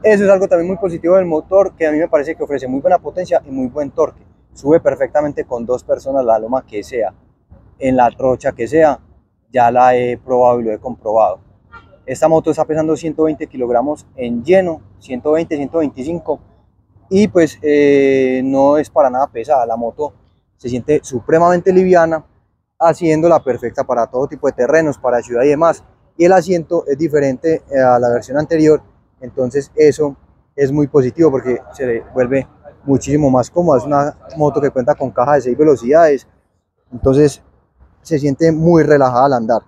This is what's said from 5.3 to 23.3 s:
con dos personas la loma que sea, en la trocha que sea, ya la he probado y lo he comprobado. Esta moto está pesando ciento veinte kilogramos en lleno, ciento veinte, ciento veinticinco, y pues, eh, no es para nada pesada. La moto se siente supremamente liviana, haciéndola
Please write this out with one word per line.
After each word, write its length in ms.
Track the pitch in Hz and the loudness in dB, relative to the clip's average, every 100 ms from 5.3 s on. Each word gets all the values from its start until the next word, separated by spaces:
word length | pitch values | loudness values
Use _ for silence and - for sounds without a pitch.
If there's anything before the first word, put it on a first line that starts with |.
| 147 - | -8 -10
con 180 | 120 | -10
dos 180 | 117 123 | -6 -8
personas 440 | - 131 131 135 123 | -4 -6 -4 -4 0
la 120 | 110 | -2
loma 240 | 110 127 - | -2 -8 -8
que 160 | 107 | -14
sea, 320 | 98 123 101 - _ _ _ - _ _ | -10 -6 -6 -8 _ _ _ -20 _ _
en 180 | 135 127 | -2 2
la 140 | 120 | 0
trocha 420 | - 131 123 139 | 0 -4 -2 -4
que 160 | 123 117 | -6 -4
sea, 320 | 151 156 131 _ _ _ _ _ | 2 2 0 _ _ _ _ _
ya 200 | 127 117 | 0 2
la 260 | 123 127 123 | 4 4 2
he 220 | 123 120 | -2 -6
probado 420 | 127 123 123 123 | -2 2 2 2
y 40 | |
lo 80 | 113 | -2
he 60 | 107 | -6
comprobado. 640 | 127 117 110 110 101 95 _ _ _ - _ _ | -10 -10 -4 0 0 -2 _ _ _ -20 _ _
Esta 240 | - 131 156 | -12 -2 0
moto 220 | 160 156 | 2 0
está 160 | 151 156 | -4 -4
pesando 280 | 156 156 151 | -2 -2 -4
ciento 240 | 160 147 | -6 -2
veinte 240 | 156 151 151 | -2 -2 -10
kilogramos 600 | 131 120 120 139 147 _ | -8 -2 -2 -2 -8 _
en 300 | - 120 120 | -12 -8 -8
lleno, 380 | 123 190 185 156 - _ | 2 2 2 -8 -14 _
ciento 340 | - 127 151 | -14 -8 -2
veinte, 240 | 156 165 147 | -2 -2 -6
ciento 220 | 135 165 | -4 -4
veinticinco, 600 | 147 131 131 170 165 139 _ _ _ _ _ _ _ | -4 -6 -10 -10 -8 -10 _ _ _ _ _ _ _
y 200 | 190 208 | 0 2
pues, 300 | 180 156 - | 2 0 -2
eh, 800 | 151 147 143 143 139 135 131 131 | 0 2 4 4 2 2 0 -2
no 320 | 131 135 139 151 | -2 2 2 2
es 140 | 139 | 0
para 180 | 160 139 | 0 0
nada 180 | 127 139 | 0 -4
pesada. 380 | 120 113 139 | -6 -2 0
La 120 | 117 113 | 0 -4
moto 360 | 117 107 147 _ _ _ _ _ | -6 -6 -10 _ _ _ _ _
se 120 | 127 | -8
siente 320 | 123 117 151 | -8 -2 -2
supremamente 680 | - 127 - 160 170 180 175 | -2 -10 0 2 2 2 2
liviana, 500 | 185 185 180 165 160 _ _ _ _ _ _ | 2 4 2 2 -2 _ _ _ _ _ _
haciéndola 640 | 165 156 165 156 170 | 0 0 0 2 2